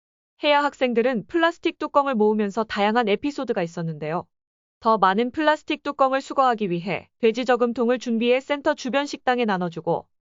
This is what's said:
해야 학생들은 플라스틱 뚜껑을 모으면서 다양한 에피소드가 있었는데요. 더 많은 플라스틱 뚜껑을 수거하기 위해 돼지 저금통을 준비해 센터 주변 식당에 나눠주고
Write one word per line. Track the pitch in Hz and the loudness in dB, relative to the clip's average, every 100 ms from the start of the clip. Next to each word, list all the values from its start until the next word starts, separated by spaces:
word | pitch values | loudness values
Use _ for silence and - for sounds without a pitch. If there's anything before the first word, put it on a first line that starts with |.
| _ _ _ _ | _ _ _ _
해야 | 302 285 | 2 2
학생들은 | 294 - 254 233 240 240 - | 2 -2 -2 0 0 -2 -2
플라스틱 | 339 339 339 339 - | 0 0 0 -4 -4
뚜껑을 | 302 294 277 233 | -2 0 2 2
모으면서 | 214 214 202 214 | 2 2 -2 -4
다양한 | 220 208 202 233 226 | -4 0 0 2 2
에피소드가 | 208 294 277 262 214 | 0 -2 -4 -4 -4
있었는데요. | 170 170 165 151 151 170 - _ _ _ _ _ | -4 -6 -8 -6 -6 -6 -8 _ _ _ _ _
더 | 226 220 | 0 4
많은 | 185 190 247 | 4 2 -2
플라스틱 | 311 302 302 - 302 | 0 0 0 -2 -6
뚜껑을 | 285 277 269 269 | -6 0 0 0
수거하기 | - 320 262 226 202 | -2 0 2 0 -2
위해 | 175 190 147 - _ | -4 -4 -8 -8 _
돼지 | 226 226 | 0 2
저금통을 | 254 247 240 240 233 247 | 2 2 0 0 0 0
준비해 | 254 226 240 254 | -2 0 2 2
센터 | - 294 302 294 | 0 -2 -2 -2
주변 | 262 277 285 | -2 -2 -2
식당에 | - - 247 | -4 -2 0
나눠주고 | 226 185 180 165 170 156 - _ | 0 0 -4 -4 -4 -4 -6 _